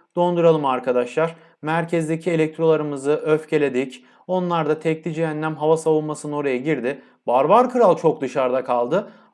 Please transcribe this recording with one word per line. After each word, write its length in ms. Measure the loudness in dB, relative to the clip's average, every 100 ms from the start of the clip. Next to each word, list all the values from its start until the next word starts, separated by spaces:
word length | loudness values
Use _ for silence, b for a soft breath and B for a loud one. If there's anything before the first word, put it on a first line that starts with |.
| b -2
donduralım 500 | 0 4 4 4 2
arkadaşlar. 680 | -2 0 -2 0 -2 -2 -4 B B
Merkezdeki 720 | -4 -4 -2 -4 -2 -4 -2
elektrolarımızı 880 | 0 -2 0 2 2 0 -4 -2 -2 0
öfkeledik. 800 | -2 0 0 0 0 -4 -8 b b b
Onlar 420 | -4 -2 -2 0
da 100 | -2
tekli 340 | -2 -4 -6
cehennem 420 | -4 -4 -4 -6 -2
hava 220 | 0 2
savunmasının 560 | 2 0 0 -8 -8
oraya 240 | -6 -2 -2
girdi. 440 | -2 -2 -4 -6 B B 0
Barbar 420 | 2 6 6 4
kral 280 | 4 4 4
çok 240 | 2 0
dışarıda 420 | -4 -2 0 0
kaldı. 480 | 0 -2 0 -2 -4 B B